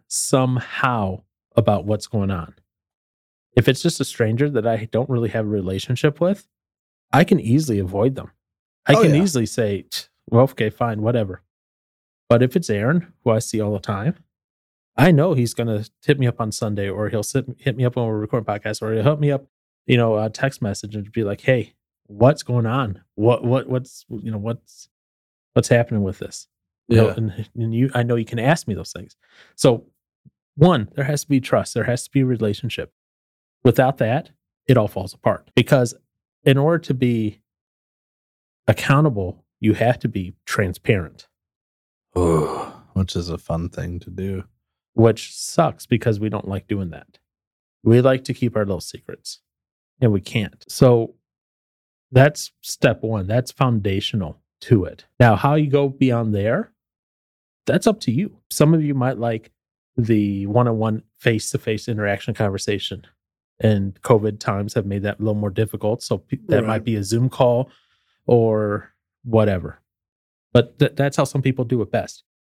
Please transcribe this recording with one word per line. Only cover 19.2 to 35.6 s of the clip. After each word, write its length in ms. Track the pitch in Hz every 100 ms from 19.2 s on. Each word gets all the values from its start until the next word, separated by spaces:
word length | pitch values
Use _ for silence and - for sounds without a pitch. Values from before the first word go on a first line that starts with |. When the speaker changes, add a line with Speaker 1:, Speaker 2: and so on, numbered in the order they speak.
| 147
Speaker 1:
up, 140 | 139 - _ _ _ -
you 120 | 127
know, 200 | 117 107
a 120 | 110
text 320 | - 135 -
message 340 | 110 98 107 107
and 160 | 101
be 120 | 120 104
like, 160 | 101
"Hey, 320 | - 131 98 _ _ _ _
what's 360 | 104 123 151
going 220 | - 123 113
on? 360 | 127 120 90 _ -
What, 280 | 110 117
what, 240 | 123 131 -
what's, 380 | 127 127 - -
you 220 | 117 113
know, 60 | 107
what's, 500 | 104 117 _ - - _ _ _ _ _ _
what's 140 | - -
happening 360 | 123 117 110
with 160 | 98 92
this?" 280 | - - - _ _ _ -
You 100 | 117
know, 100 | 110
Speaker 2:
Yeah. 60 | 95
Speaker 1:
and, 320 | 110 98 110 117
and 200 | 113 113
you, 160 | 131
I 100 | 123
know 120 | 120 117
you 100 | 110
can 140 | 120
ask 280 | 120 165 -
me 60 |
those 180 | 92 85
things. 220 | - 95 _ _ _ _ -
So, 300 | 139 117 - _ _ _ _ _ _ -
one, 340 | 165 156 104 -
there 100 | 139
has 160 | 147
to 40 | -
be 100 | 139
trust. 320 | 127 117 92
There 100 | 120 110
has 180 | 123 -
to 60 |
be 100 | 139
a 40 | 131
relationship. 680 | 120 110 101 117 - - _ _ _ _ _ _ _
Without 340 | 127 113 131 135
that, 320 | 113 131 - _ _ _ -
it 80 | 123
all 100 | 107
falls 260 | - 95
apart. 380 | - - 98 _
Because 380 | -